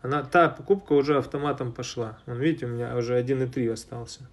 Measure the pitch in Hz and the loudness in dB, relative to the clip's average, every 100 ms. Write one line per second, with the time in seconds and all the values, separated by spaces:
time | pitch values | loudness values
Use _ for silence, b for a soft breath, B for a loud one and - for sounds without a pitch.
0 | 127 147 131 175 160 - 131 196 - 147 | -2 -2 4 6 6 2 2 2 4 4
1 | 139 143 123 143 143 135 127 120 127 - | 4 2 2 -4 -2 -2 -6 -6 -8 -6
2 | 110 110 - 120 151 160 123 120 120 123 | -8 -8 -10 -2 0 0 -4 -4 -4 -2
3 | 117 123 123 135 127 131 117 110 - 120 | 0 0 2 0 0 0 -2 -2 -8 -12
4 | 117 - 127 | -12 -16 -18